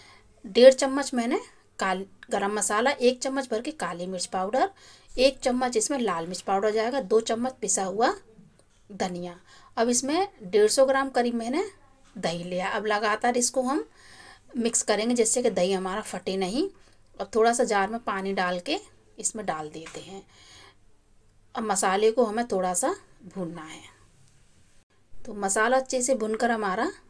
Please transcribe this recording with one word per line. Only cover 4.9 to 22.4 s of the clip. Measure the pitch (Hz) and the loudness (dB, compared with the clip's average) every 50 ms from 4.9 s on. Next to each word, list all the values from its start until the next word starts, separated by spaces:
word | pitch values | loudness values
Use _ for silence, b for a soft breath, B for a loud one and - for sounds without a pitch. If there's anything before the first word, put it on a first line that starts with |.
| B B B B | B B B B
एक | B - 254 277 269 - | B 4 4 4 4 2
चम्मच | - 262 247 254 262 247 247 | -2 -2 0 0 0 0 0
इसमें | 427 - - 285 262 | 0 0 0 0 -2
लाल | 240 196 175 165 165 | 0 -2 -2 -2 -4
मिर्च | 175 185 - | -6 -8 -8
पाउडर | - 214 190 196 214 214 | -4 -2 0 0 2 0
जाएगा, | 208 220 220 240 277 277 | 0 0 0 0 -2 -4
दो | 196 185 214 226 | 0 2 2 2
चम्मच | 226 - 226 226 240 262 254 - | 2 0 -2 -2 -4 -4 -6 -6
पिसा | - 190 - 202 190 | -4 -2 -2 -2 -2
हुआ | 180 196 208 247 330 403 - - - - - - - _ _ _ _ _ _ _ - | -2 0 2 2 2 0 -2 -8 -20 -20 -20 -20 -20 _ _ _ _ _ _ _ -14
धनिया। | 202 185 196 180 180 175 175 175 175 - B B B B B B B | -8 -6 -6 -6 -6 -8 -10 -10 -12 -16 B B B B B B B
अब | 240 240 247 | 0 0 2
इसमें | 240 240 262 262 302 359 392 403 - - | 2 0 0 0 0 0 -2 -2 -6 -12
डेढ़ | 208 180 202 208 214 214 | -6 0 4 4 4 6
सौ | - 277 269 | 6 4 4
ग्राम | 269 269 269 269 269 | 4 4 2 0 0
करीब | 262 247 240 240 240 | 0 0 0 0 -2
मैंने | 233 226 240 269 339 427 392 - - - - - _ - - - | -4 -4 -2 -2 -2 -4 -4 -8 -16 -20 -20 -20 _ -20 -18 -10
दही | 196 170 165 170 170 175 | -6 -6 -4 -4 -6 -6
लिया। | 180 180 180 180 196 | -6 -4 -4 -4 -2
अब | 226 214 208 | -4 -2 -2
लगातार | 214 208 208 220 214 214 220 - 240 233 | 0 0 0 2 0 0 2 0 0 2
इसको | 240 240 - - 262 | 2 0 0 0 0
हम | 254 247 285 359 453 B B B B B B B B B B B B - - | 0 0 -2 -2 -4 B B B B B B B B B B B B -10 -4
मिक्स | 247 226 233 240 - - | -4 -2 0 0 0 0
करेंगे | - 214 202 220 240 247 | 0 0 0 0 0 2
जिससे | 247 220 233 - 247 | 2 2 2 2 2
कि | 247 226 | 0 0
दही | 190 185 180 190 | 2 2 2 2
हमारा | 196 185 185 185 190 220 | 2 0 -2 -4 -4 -6
फटे | 208 - - 180 - 190 190 | -6 -8 -10 -8 -6 -4 -2
नहीं। | 190 185 175 214 277 392 392 b b b b b b b - - | -2 -2 -2 -2 -2 -2 -4 b b b b b b b -16 -12
अब | - 196 - - | -12 -10 -2 2
थोड़ा | 226 226 233 | 4 4 4
सा | 240 247 240 | 4 2 2
जार | 202 208 196 196 202 | 2 2 0 0 0
में | 226 233 | -4 -6
पानी | - 233 202 190 190 196 196 | -6 -6 -4 -4 -4 -4 -2
डाल | 196 185 180 180 180 | -2 -2 -2 -2 -4
के | - 277 320 403 - - - - _ _ _ - | -4 -4 -6 -6 -6 -12 -20 -20 _ _ _ -8
इसमें | 214 - - 214 196 | -8 -6 -6 -6 -6
डाल | 185 160 156 156 151 | -6 -6 -6 -8 -10
देते | 160 160 165 165 - - | -12 -14 -14 -14 -16 -16
हैं। | - 180 190 196 - B B B B B B B B B B B _ - - _ _ _ _ _ _ _ _ _ _ _ - | -16 -16 -16 -18 -20 B B B B B B B B B B B _ -20 -20 _ _ _ _ _ _ _ _ _ _ _ -10
अब | 240 226 | -6 -4
मसाले | 208 196 185 214 190 185 202 214 226 | -2 0 0 2 2 2 4 4 4
को | 220 247 240 | 4 4 2
हमें | 208 208 233 | 2 0 -2